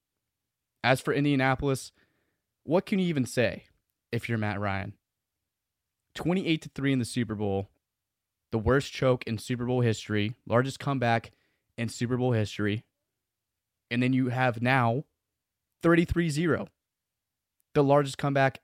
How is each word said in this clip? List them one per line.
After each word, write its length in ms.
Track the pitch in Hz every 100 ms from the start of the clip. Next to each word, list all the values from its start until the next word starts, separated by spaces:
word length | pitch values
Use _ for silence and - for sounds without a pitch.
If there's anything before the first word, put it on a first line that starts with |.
| _ _ _ _ _ _ _ _
As 160 | 120 131
for 120 | -
Indianapolis, 800 | 139 143 139 131 131 139 131 - - _ _ _ _ _ _
what 240 | - 170 -
can 140 | 196
you 60 | 175
even 200 | 147 123
say 380 | - 107 - - _ _ _ _
if 160 | 117 -
you're 100 | 117
Matt 220 | 107 101
Ryan? 320 | 104 98 101 - _ _ _ _ _ _ _ _ _ _ _
Twenty-eight 480 | - 147 185 160 160
to 60 | -
three 240 | - 139
in 80 | 131
the 40 |
Super 300 | 110 - 110
Bowl, 360 | 104 104 98 98 _ _ _ _ _ _ _ _
the 60 | 113
worst 340 | 107 135 -
choke 320 | - 131 127
in 120 | - 110
Super 280 | - 123
Bowl 160 | 123 127
history, 560 | 120 107 - 107 104 123 -
largest 320 | 117 131 -
comeback 540 | - 139 120 117 - _ _ _ _ -
in 120 | 117
Super 280 | - 120 123
Bowl 140 | 127
history. 540 | 113 104 - 104 110 - _ _ _ _ _ _ _ _ _ _
And 100 | 120
then 120 | 123
you 160 | 131 127
have 340 | 127 127 113
now 440 | 120 135 120 120 - _ _ _ _ _ _ _
thirty-three 480 | 165 170 175 170 170
zero, 380 | 143 170 117 - _ _ _ _ _ _ _ _ _ _
the 80 | 147
largest 340 | 139 143 139 -
comeback 440 | 143 139 135 -